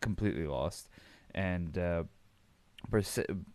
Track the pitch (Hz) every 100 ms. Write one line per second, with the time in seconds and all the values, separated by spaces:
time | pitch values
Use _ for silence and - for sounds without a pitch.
0 | - 95 104 57 80 69 76 - - -
1 | - - - - 95 90 85 85 87 85
2 | 82 - - - _ - _ - - 110
3 | 98 - - 95 -